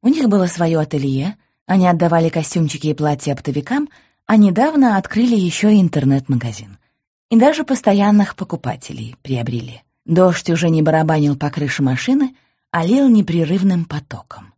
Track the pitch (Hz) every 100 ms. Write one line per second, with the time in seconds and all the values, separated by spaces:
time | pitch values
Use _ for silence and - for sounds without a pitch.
0 | 226 320 254 202 180 170 170 165 151 147
1 | 139 135 156 214 _ _ - 185 180 170
2 | 170 165 165 165 156 175 156 156 151 151
3 | 151 143 - 139 - 143 - 269 294 _
4 | _ _ - 214 202 175 277 311 262 196
5 | 190 214 247 226 180 - 208 214 175 156
6 | 135 139 135 131 120 104 107 95 _ _
7 | _ _ _ 226 262 302 - 262 - 202
8 | 202 208 202 - 185 170 - - - 123
9 | 113 123 - 127 117 120 107 - _ _
10 | - 165 185 175 - 165 165 160 156 160
11 | 160 156 147 139 147 147 143 - 135 127
12 | - 269 262 - _ _ _ 165 165 262
13 | 277 220 190 170 160 185 190 180 165 151
14 | - - - - -